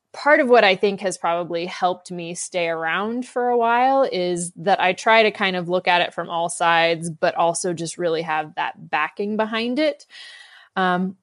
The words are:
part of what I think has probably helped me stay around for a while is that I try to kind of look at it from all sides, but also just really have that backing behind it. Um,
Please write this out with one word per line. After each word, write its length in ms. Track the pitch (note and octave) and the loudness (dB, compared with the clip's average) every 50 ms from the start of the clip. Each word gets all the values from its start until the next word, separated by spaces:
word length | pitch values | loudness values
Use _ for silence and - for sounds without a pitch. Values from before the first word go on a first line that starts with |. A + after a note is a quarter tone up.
| _ _ - | _ _ -16
part 260 | - - C#4 D4+ D4+ | -4 2 4 4 4
of 80 | D4 A#3+ | 6 6
what 160 | B3 A#3 G#3+ | 6 6 8
I 120 | G3 F#3 | 6 4
think 240 | F#3 - G3+ G3+ F#3 G3+ | 4 2 0 0 -2 -4
has 160 | F#3+ F3+ - | -6 -4 -4
probably 480 | - E3+ E3+ E3+ F3 D#3+ E3+ E3+ E3+ | -2 -2 -2 -2 -2 -4 -4 -4 -6
helped 440 | F3+ - - - F3+ F3+ F3+ - - F3+ | -6 -4 -2 0 0 0 -2 -6 -12 -12
me 220 | F3 E3+ E3 F3 | -10 -10 -10 -10
stay 340 | F3 - - - F3+ E3+ E3 | -10 -10 -6 -4 -2 -2 -2
around 580 | E3 D#3+ E3 D#3+ E3 F3+ G3+ A3 A#3 B3 B3 - | -2 -2 -2 -2 -2 -2 -2 -4 -4 -6 -8 -6
for 200 | - B3 A#3+ B3 | -4 -2 0 0
a 80 | B3 A#3+ | 2 2
while 460 | A3+ A3+ A#3 A#3+ B3+ C4+ C4+ C4+ C4+ | 2 2 2 2 4 4 4 4 2
is 480 | - - F#3 F3+ F3+ F3+ E3+ F3 E3+ - | 2 0 -2 -2 -2 -2 -4 -4 -8 -10
that 240 | - E3 G3+ F#3+ - | -6 -2 0 2 2
I 140 | F3 F#3 F#3+ | 2 2 0
try 300 | - - A3+ A3+ A3+ A3 | 0 2 4 4 6 4
to 60 | G#3+ G3+ | 4 2
kind 240 | - G3+ F#3+ F#3 | 0 -2 -2 -2
of 120 | F3+ F3 E3 | -2 -2 -2
look 200 | F3+ F#3 F3+ F#3 | -2 0 2 2
at 140 | F3+ F3 F3 | 2 2 2
it 120 | - - | 0 -4
from 160 | - E3+ F3 | -6 -8 -6
all 180 | F3+ E3 E3+ E3+ | -4 -4 -4 -4
sides, 600 | - - F3 E3+ E3+ E3 E3 E3 E3+ E3 E3 E3+ | -4 0 2 2 4 4 4 2 0 -2 -4 -8
but 240 | D#3 - - E3+ - | -6 -2 -2 0 0
also 380 | - E3+ E3+ E3+ - - F#3 F3 | 2 2 0 0 0 -2 -4 -4
just 240 | D#3 E3+ D#3+ - - | -4 -6 -8 -8 -4
really 240 | F3 E3+ E3 D#3+ E3 | -4 -2 -2 -2 -2
have 320 | E3 D#3 D#3 D#3 D3+ - | -2 -4 -4 -4 -6 -6
that 340 | - D3+ - - - D#3+ D#3+ | -8 -8 -8 -8 -10 -8 -4
backing 460 | - D3+ D3+ D#3+ - - G3+ G3+ G#3+ G#3+ | -2 -2 -2 -2 -4 -6 -6 -4 -2 -2
behind 400 | A3 G#3+ A3+ A3 A3+ A#3+ B3+ C4 | -2 -2 -2 -4 -4 -2 -2 0
it. 260 | D#4 D4+ C#4+ - - _ - - - - - - - - - - - _ _ | 0 0 -2 -4 -8 _ -20 -20 -20 -20 -20 -20 -20 -20 -20 -20 -20 _ _
Um, 400 | G3 F#3 F#3 F3+ F3+ F#3 F#3 F#3+ - | -2 0 0 0 0 -2 -4 -6 -10